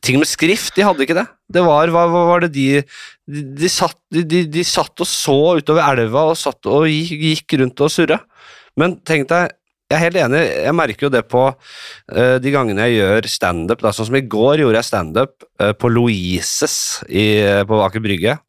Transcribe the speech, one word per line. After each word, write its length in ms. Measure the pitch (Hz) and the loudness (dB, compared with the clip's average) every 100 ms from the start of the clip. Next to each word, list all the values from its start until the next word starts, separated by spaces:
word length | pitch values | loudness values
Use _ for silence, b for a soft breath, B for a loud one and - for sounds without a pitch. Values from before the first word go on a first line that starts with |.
Ting 160 | - 131 | 0 0
med 80 | 151 | 0
skrift, 460 | - 160 208 - - | 0 0 0 -2 0
de 80 | |
hadde 220 | 208 170 135 | 0 2 0
ikke 100 | 165 | -2
det. 80 | 233 _ _ | -4 _ _
Det 180 | 175 | 0
var, 240 | 180 147 165 | 4 4 4
hva, 140 | 170 170 | 2 2
hva 160 | 170 170 | 2 2
var 180 | 175 | 2
det 60 | 170 | 0
de, 140 | 139 135 143 135 B B B | -2 0 0 -2 B B B
de, 220 | - 143 139 | -14 -12 -12
de 160 | 139 175 | -4 -2
satt, 240 | - 180 - _ | 0 -2 -4 _
de, 160 | 156 165 | -4 0
de, 140 | 170 165 | -2 -2
de 180 | 151 175 | -4 -2
satt 340 | - 160 - | -2 -4 -4
og 80 | 180 | -6
så 300 | - - 135 156 170 | -4 0 2 2 0
utover 300 | 143 156 147 | 2 2 2
elva 400 | 131 113 123 156 | 0 0 0 0
og 100 | 160 | 0
satt 300 | - 123 107 | -4 -6 -2
og 220 | 135 160 | 2 2
gikk, 240 | 151 165 156 | 0 -4 -4
gikk 360 | 156 156 - 151 | -2 -2 -2 0
rundt 260 | 127 123 143 | 0 0 -2
og 80 | |
surra. 240 | - 165 226 - B B B B | 2 0 0 -2 B B B B
Men 260 | - 165 175 | -2 -2 -2
tenk 300 | - 160 135 | -2 -2 0
deg, 220 | 170 175 - _ _ _ | 0 0 -6 _ _ _
jeg 40 | 156 | 0
er 80 | |
helt 160 | 165 180 | 0 2
enig, 220 | 135 139 147 67 | 0 2 0 -2
jeg 180 | 87 165 | -2 0
merker 320 | 151 104 143 | -2 -2 0
jo 60 | |
det 80 | 127 - | 0 0
på, 200 | 123 135 131 B B B B - | 0 0 -2 B B B B -8
eh, 280 | - 123 127 | 0 2 2
de 120 | 127 | 0
gangene 380 | 139 120 98 117 | 0 0 0 0
jeg 80 | 117 | 2
gjør 300 | 98 107 110 | 2 2 0
stand-up, 560 | - 95 87 82 117 110 | -4 -2 -2 -2 -2 -2
da, 80 | |
sånn 160 | 104 110 | -2 -2
som 80 | 135 | -2
i 60 | 131 | -2
går 400 | 107 120 151 143 | 0 2 2 2
gjorde 160 | 110 | 0
jeg 80 | 117 | 0
stand-up, 560 | 107 82 85 135 _ - | -4 -2 -2 -2 _ -20
eh, 180 | _ 101 | _ -2
på 200 | 107 123 | 0 0
Louises 840 | 117 120 104 90 90 - - 147 - - - | 2 2 0 -2 -4 -4 -4 -4 -4 -6 -10
i, 240 | - 95 107 107 | -6 0 2 2
eh, 260 | 101 101 | 2 2
på 160 | 98 110 | 0 0
Aker 240 | 95 101 | 0 -2
Brygge. 320 | 110 95 98 151 | -4 -2 -2 -4